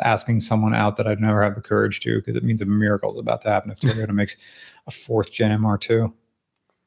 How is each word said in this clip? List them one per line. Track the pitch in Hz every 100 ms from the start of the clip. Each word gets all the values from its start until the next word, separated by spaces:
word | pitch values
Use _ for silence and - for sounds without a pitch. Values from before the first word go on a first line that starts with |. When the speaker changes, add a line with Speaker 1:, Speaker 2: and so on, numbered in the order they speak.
Speaker 1:
asking | 120 107 - 113
someone | - 110 110
out | 113 104 104
that | 107
I'd | 104
never | 107 104
have | 104 101
the |
courage | - 104 104 101
to, | 113 110
'cause | 104 117
it |
means | 120 110
a | 101
miracle | 104 107 101 101
is | 101
about | 113 113
to | 110
happen | 101 107
if | 104
Toyota | 131 110 107
Speaker 2:
<laughs> |
Speaker 1:
makes | 101 101 - - - - - -
a |
fourth | - - 113 101
gen | - 110
M | 107 110
R | 101
two. | - 113 113 - _ _ _ _ _ _